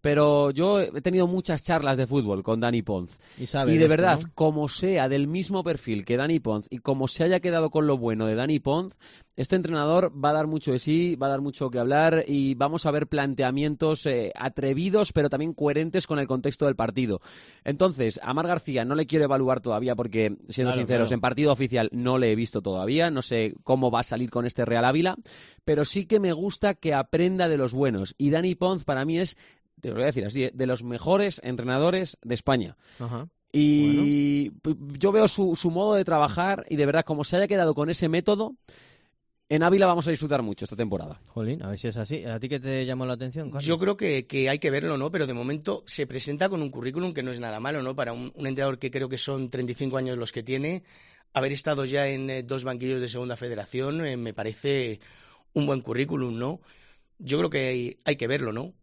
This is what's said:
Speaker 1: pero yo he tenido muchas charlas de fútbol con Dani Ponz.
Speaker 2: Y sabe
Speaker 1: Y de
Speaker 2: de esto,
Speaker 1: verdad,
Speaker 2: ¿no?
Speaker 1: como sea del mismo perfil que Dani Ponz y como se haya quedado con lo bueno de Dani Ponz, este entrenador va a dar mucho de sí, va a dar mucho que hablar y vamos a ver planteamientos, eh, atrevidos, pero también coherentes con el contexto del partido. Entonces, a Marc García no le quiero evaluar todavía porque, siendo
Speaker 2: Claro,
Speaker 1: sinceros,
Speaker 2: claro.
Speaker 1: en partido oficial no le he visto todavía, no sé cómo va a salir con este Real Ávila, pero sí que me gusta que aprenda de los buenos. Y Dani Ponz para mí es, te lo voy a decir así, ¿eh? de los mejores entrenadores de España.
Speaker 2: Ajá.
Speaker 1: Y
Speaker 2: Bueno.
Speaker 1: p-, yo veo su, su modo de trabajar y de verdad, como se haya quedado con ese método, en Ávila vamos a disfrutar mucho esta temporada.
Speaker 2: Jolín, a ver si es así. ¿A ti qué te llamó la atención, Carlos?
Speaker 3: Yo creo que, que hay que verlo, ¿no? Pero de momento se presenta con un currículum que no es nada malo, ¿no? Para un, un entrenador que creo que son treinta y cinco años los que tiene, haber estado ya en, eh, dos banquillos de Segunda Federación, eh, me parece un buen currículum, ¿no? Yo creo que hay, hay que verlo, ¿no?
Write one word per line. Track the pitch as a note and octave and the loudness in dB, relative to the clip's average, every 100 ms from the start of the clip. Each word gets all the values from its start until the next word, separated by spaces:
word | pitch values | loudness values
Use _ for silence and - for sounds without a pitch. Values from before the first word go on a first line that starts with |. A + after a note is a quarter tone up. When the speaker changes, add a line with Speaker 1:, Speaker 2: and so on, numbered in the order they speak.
Speaker 1:
pero | D3 D3 D3+ D3 C#3+ | 2 4 6 6 4
yo | C#3 F3+ G3+ | 2 2 2
he | F3+ D3 | 0 -2
tenido | D#3 F#3 F3 | 0 2 2
muchas | F#3 - D#3+ | 0 -2 -4
charlas | - E3 D3 C3 | 0 0 2 0
de | B2+ | 2
fútbol | C#3 A2 G2 | 2 2 0
con | F#2+ A2+ | 0 0
Dani | A#2 A#2 | 2 0
Ponz. | G#2 F#2+ F2+ - - - | 0 -4 -4 -12 -20 -10
Speaker 2:
Y | B2+ | -4
sabe | C#3+ C#3 | 0 4
Speaker 1:
Y | |
de | D#3+ | 6
Speaker 2:
de | |
esto, | D#3+ D#3 | 6 6
Speaker 1:
verdad, | F3+ D3+ | 4 2
Speaker 2:
¿no? | E3 | 0
Speaker 1:
como | - D#3 D3+ D3 | 0 2 2 -2
sea | - F#3 F#3 C3+ | -2 0 2 2
del | C#3 C#3+ | 2 0
mismo | F3 F3+ F#3+ | -2 -2 -2
perfil | E3+ D3+ - G#2+ F#2+ | -2 -4 -2 -4 0
que | A#2+ | 0
Dani | D3 E3 | 2 0
Ponz | - G#2+ G#2 | 2 -2 -4
y | B2 | -8
como | - C3+ C3 | -2 0 0
se | - | 0
haya | E3 F#3 | 2 2
quedado | F3+ E3+ D#3+ | 2 0 0
con | D#3 D3+ | 2 2
lo | C#3 | 2
bueno | A#2 A2 A2 | 0 0 0
de | |
Dani | A2 C3+ D3+ | 0 2 0
Ponz, | - D3+ F#3+ - - - _ - | 2 0 -2 -10 -20 -20 _ -8
este | C3+ F#3+ | 0 0
entrenador | D#3+ E3 D3 E3+ F#3 | 0 0 4 4 2
va | C#3+ C#3+ | 0 0
a | |
dar | D3+ D3+ | 2 0
mucho | D#3 - | -2 0
de | B2+ | -2
sí, | - D#3 F3 D3+ | 2 2 2 0
va | C3+ | 0
a | |
dar | C#3 | 0
mucho | C#3 C3+ C3+ | -4 -4 -4
que | B2 | -2
hablar | A#2+ C#3+ D#3+ D#3+ - | 2 4 4 4 2
y | C#3+ C3+ | 0 0
vamos | B2+ C#3 D#3+ D#3 | 2 0 0 0
a | |
ver | D3 D3 | 0 0
planteamientos, | D3+ C#3 C3 C3 C3+ D3+ D3 D#3 D#3 D#3 | -2 -2 0 0 2 -2 0 0 0 0
eh, | B2 G#2+ - | -2 -2 -4
atrevidos, | C3+ - C3+ C3+ F3+ G3+ G3+ | -6 -2 -2 0 2 2 2
pero | - C#3+ | 2 2
también | C#3 D#3 | 0 -2
coherentes | D#3+ D3 C#3+ D#3+ F#3 - | 0 0 2 0 -2 -2
con | D3+ | -2
el | C#3 | 0
contexto | C3 C3+ - | 0 -2 0
del | D3 C3+ | 0 2
partido. | A2+ G#2 B2 F#2+ - - - - | -2 0 0 -2 -4 -20 -20 -12
Entonces, | - C#3+ F#3+ C#3 A#2 - | -6 2 2 2 -2 -2
a | - | -4
Marc | C3+ E3+ | -2 0
García | F3 - B2+ A#2 | -2 -2 -2 0
no | |
le | D3 D#3+ | 0 2
quiero | D#3+ D3 | 2 4
evaluar | C3+ C3 C3 | 4 2 0
todavía | A#2+ G#2+ B2+ A#2 | 0 0 0 -2
porque, | A#2+ A2 G#2+ G#2 - | -2 2 0 0 -10
siendo | A#2 B2+ | -2 0
Speaker 2:
Claro, | B2+ | 0
Speaker 1:
sinceros, | A#2+ B2 A2+ | 2 2 2
Speaker 2:
claro. | A#2+ | 2
Speaker 1:
en | |
partido | B2+ B2 D3 | 0 2 2
oficial | B2+ C3 A#2+ A2 | 4 2 0 0
no | A#2+ B2 C3 | 0 0 2
le | A#2+ | 4
he | A2 | 2
visto | A#2 A2 | 0 -2
todavía, | G2 F#2 F#2+ C#3+ E3+ | -2 -2 0 2 2
no | D3 | 0
sé | - A#2 A2 - | -2 -2 -2 -4
cómo | - C3 B2+ | 0 2 4
va | A#2 | 2
a | |
salir | B2 A#2 B2 | -2 -4 -2
con | A#2+ A#2+ | -2 -4
este | - | -2
Real | A#2+ A#2 B2 | 0 2 4
Ávila, | D3 F3 F#3 - - - _ - | 4 2 -2 -12 -20 -20 _ 0
pero | D3 | 2
sí | C#3+ G3 E3+ | 2 -2 2
que | G#3+ | 2
me | F#3+ | 2
gusta | D#3+ G3 - G#3 | 0 -4 0 -2
que | G3 D#3+ | 0 0
aprenda | C#3+ C3+ D#3 F3 F#3 F3 | 0 0 2 2 2 0
de | D3+ | 2
los | B2+ | 0
buenos. | B2 C#3 G#2 F#2+ - | 2 0 0 -4 0
Y | C#3+ | 2
Dani | D#3 F3+ | 2 0
Ponz | F3+ F3+ F#3 | 0 0 0
para | D3+ C3+ C#3+ | -2 -2 0
mí | E3 | 0
es, | F3+ - - _ _ _ | -2 -6 -20 _ _ _
te | - | -8
lo | |
voy | G#2+ | -2
a | C3+ | 0
decir | B2+ G2+ | 0 -4
así, | B2+ | -2
¿eh? | B2+ | -4
de | B2+ C3 | -2 -2
los | B2 | -2
mejores | A#2+ A#2+ D3+ F#3+ G3+ - | -4 -6 0 2 2 -4
entrenadores | - B2 A#2+ C3 D#3+ F#3 F3 - | -8 -6 -2 0 2 0 -4 -10
de | A#2 | -6
España. | A#2+ - C3 F2+ - _ - | -4 0 0 0 -10 _ -12
Speaker 2:
Ajá. | A#2+ A#2+ D#3+ _ _ | -10 -8 -10 _ _
Speaker 1:
Y | D3 D3 D3 D3 D3 C#3+ C#3+ C#3+ C#3+ C#3 | 2 4 6 6 4 4 2 2 0 -2
Speaker 2:
Bueno. | - - D#3 C#3+ | -4 -4 -4 -6
Speaker 1:
p-, | C#3+ | -2
yo | F#3 | 2
veo | G#3 G#3+ | 6 4
su, | - F#3+ E3 | 4 0 2
su | F3 | 0
modo | E3 G#3 | 0 2
de | G#3 | 2
trabajar | F#3 D#3+ D3 C3 F3+ G3 - | 2 2 2 2 0 -2 -2
y | D3 | 0
de | |
verdad, | C#3+ D#3 D#3+ | 2 2 0
como | D3+ | -2
se | C#3+ F3 | 0 0
haya | G3 | 2
quedado | G3+ E3+ | 2 2
con | D3 D3+ | 2 -2
ese | E3+ E3+ | 0 0
método, | E3 F3 G#3 A3 C4 _ - - _ _ _ _ _ _ | 2 2 0 0 -8 _ -20 -20 _ _ _ _ _ _
en | D3+ | 2
Ávila | E3 F#3+ F#3+ | 6 6 6
vamos | E3+ D3+ | 4 0
a | |
disfrutar | D#3 D3+ C#3+ | -2 0 -2
mucho | A2+ G2 | -2 -6
esta | - G2+ | -8 -4
temporada. | A2+ F#2+ D2+ D2 _ | -2 -2 -6 -16 _
Speaker 2:
Jolín, | - A2 D#3 | -8 -6 -6
a | F#2+ | -8
ver | G2+ | -8
si | A#2+ | -8
es | A2 | -8
así. | G#2 D3 | -6 -8
¿A | A#2+ A2+ | -8 -8
ti | B2 | -6
qué | C#3 | -6
te | C3 C3 B2+ | -4 -2 -2
llamó | B2+ | -2
la | B2+ | -4
atención, | A#2+ B2+ C3 D3 | -4 -6 -8 -8
Carlos? | C#3 | -4
Speaker 3:
Yo | C#3+ E3 | 0 2
creo | F#3+ G3+ | 2 0
que, | G#3 C#3 B2 | 0 -2 -2
que | C3+ C3 | 0 2
hay | D3 | 2
que | D#3 | 0
verlo, | C#3 E3 C#3+ | 0 0 -2
¿no? | C#3+ | -2
Pero | F3 C#3+ | -2 -2
de | |
momento | A#2+ B2 D3+ D#3 G3+ - | -2 -4 -4 -4 -6 -4
se | - C#3 | -4 -4
presenta | B2+ C3+ D3 F#3+ | -4 -6 -2 -2
con | F#3 | -2
un | D3 | -4
currículum | B2+ A#2+ C3 F3+ | -6 -6 -4 -4
que | D#3 | -4
no | B2+ | -6
es | B2 | -6
nada | A#2+ G#2+ | -8 -6
malo, | B2 D3+ | -6 -4
¿no? | C3 C3 | -6 -4
Para | A#2+ | -6
un, | A#2 B2+ - | -6 -10 -8
un | C#3 | -6
entrenador | C3+ C#3 B2+ | -2 -2 -2
que | C3 | -6
creo | C3 C3 | -6 -6
que | B2+ | -6
son | - C#3 C3 | -6 -4 -6
treinta | B2 B2 | -6 -6
y | |
cinco | A#2+ C3+ C3 | -4 -4 -4
años | C3 B2 | -4 -6
los | A#2 | -6
que | - | -8
tiene, | A2+ C3 D3 F#3 - - - _ _ | -6 -4 -4 -8 -12 -20 -20 _ _
haber | - C3 | -2 -2
estado | C#3 - C#3+ | -2 -2 -2
ya | C3+ C#3 C#3 | -2 -2 -2
en, | C3+ C3+ | -2 -6
eh, | C3 | -8
dos | A#2+ C3+ | -6 -6
banquillos | B2+ B2 B2+ C3 | -6 -6 -4 -4
de | B2 | -4
Segunda | A#2+ B2 A#2 | -6 -8 -8
Federación, | B2 A2+ G2 B2 C3+ D#3 D#3+ | -8 -8 -8 -6 -4 -4 -4
eh, | B2 | -6
me | A#2 | -8
parece | G#2 G#2+ G#2+ C#3+ C#3 B2 G#2+ - - - _ _ | -6 -8 -6 -2 -2 -2 -6 -12 -20 -20 _ _
un | - C#3+ | -2 0
buen | C3+ | 0
currículum, | A#2+ A#2 C#3+ D#3 B2+ A2+ | -2 -4 -2 -2 -4 -4
¿no? | B2+ F3+ _ - - _ _ _ | -6 -8 _ -20 -20 _ _ _
Yo | D3 C#3+ | -4 -2
creo | E3+ | 0
que | D3+ C3 | -2 -2
hay, | B2+ A#2+ - | -2 -4 -6
hay | - D3 | -4 -2
que | A#2 | 0
verlo, | C#3+ B2+ | -2 -2
¿no? | A2 D#3+ - | -6 -10 -16